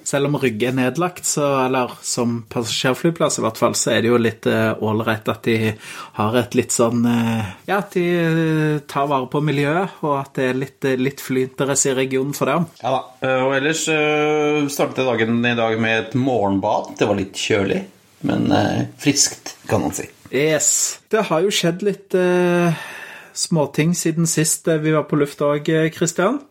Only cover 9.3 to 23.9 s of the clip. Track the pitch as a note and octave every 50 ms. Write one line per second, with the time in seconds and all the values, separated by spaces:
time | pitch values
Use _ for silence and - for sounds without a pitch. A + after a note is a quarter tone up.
9.3 | - D3 C#3+ D3+ C#3+ C#3+ C#3+ C#3+ D3+ F3 F3 F3 - - - D#3 C#3+ C#3 C3+ -
10.3 | - - C3+ B2+ B2+ B2+ C3+ C3+ - _ - C3+ C3 B2 B2+ C#3 C#3 - - -
11.3 | C3 C3 B2+ B2+ B2+ - C#3+ C3 C#3 C3+ - C#3+ C3+ B2 C3+ C3+ C3 C3 C3 C#3+
12.3 | C#3+ - C#3 B2+ C#3 E3 F3 - - - - A#2 C3+ B2+ - - - - - C3+
13.3 | C3 C3 B2+ C3+ C#3 C3+ C3+ D3 D#3+ D#3+ - E3 D#3+ D#3 D3+ D3+ D3+ D3+ D3+ D3+
14.3 | D3+ D3+ D3+ D3 D3+ D3+ D3 C#3 C#3 - E3 C3 A#2+ - C3 C3 A#2+ A2+ A2+ A2
15.3 | A#2 A#2 A#2 A#2+ A#2+ A#2 A2+ A2+ A2 A2 A#2 A2 A2+ A2 A2 - - B2+ B2+ C3+
16.3 | B2+ A2+ G2+ G2 G2 G2 F#2+ G#2 A2+ - - - - - - A2+ G#2 G2+ F#2+ F#2+
17.3 | - - - - A2+ G#2 F#2+ F#2+ F#2 - - - - _ _ _ _ _ - -
18.3 | - - - - G2 G2+ G#2+ G#2 F2+ F#2+ A#2+ A#2+ - - - D3 C#3 - - -
19.3 | - - - - - - - - B2 G#2 C#2+ D2 - - - - - - - -
20.3 | - B2 D3 D#3 D#3 D3 - - - - - - - - - - - A3 G3+ -
21.3 | E3+ D#3 E3+ G#3 G3 - - E3+ E3 F3+ G3+ G#3 F#3+ G3 - - - F#3 F3+ F3+
22.3 | F3+ F3+ F3+ F3 F3 F3 F3 E3+ E3 - - - - - - - - - - -
23.3 | - - - - - D#3+ D3 C3 - - D3+ E3